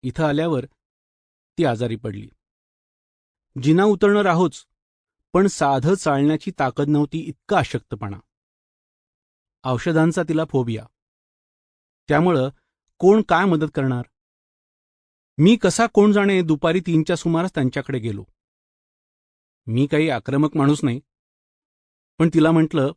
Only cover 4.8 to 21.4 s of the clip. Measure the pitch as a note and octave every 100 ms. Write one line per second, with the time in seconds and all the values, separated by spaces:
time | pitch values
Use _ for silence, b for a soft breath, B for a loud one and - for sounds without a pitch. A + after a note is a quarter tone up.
4.8 | _ _ _ _ _ F3 G3 - D3 C3+
5.8 | C3+ G3 E3 C#3 D3 D#3 - - C3+ C3+
6.8 | C#3+ D3 D3 E3 D#3+ - - F#3+ C#3+ B2
7.8 | _ G#2+ G#2 G2 _ _ _ _ _ _
8.8 | _ _ _ _ _ _ _ _ C3 B2
9.8 | - D#3+ D#3+ E3 E3 D#3 D#3+ C#3 A#2+ G#2+
10.8 | A2 _ _ _ _ _ _ _ _ _
11.8 | _ _ - D3 F3 D#3+ C3 - _ _
12.8 | _ _ F3+ A3 G#3 E3+ F#3+ D#3+ D3+ -
13.8 | C3+ B2 A#2+ _ _ _ _ _ _ _
14.8 | _ _ _ _ _ - D#3+ A3+ F#3+ -
15.8 | A3+ G#3+ G#3 G#3 G3+ F#3+ E3 D3+ E3 F3
16.8 | F3 D#3+ D#3 E3+ E3+ E3 F#3 - C3 C#3+
17.8 | - C3 A2+ G2+ - _ _ _ _ _
18.8 | _ _ _ _ _ _ _ _ - A2+
19.8 | C#3+ D3+ D#3 B2 - C#3 D3+ D3+ C#3 D3
20.8 | C#3 A#2+ _ _ _ _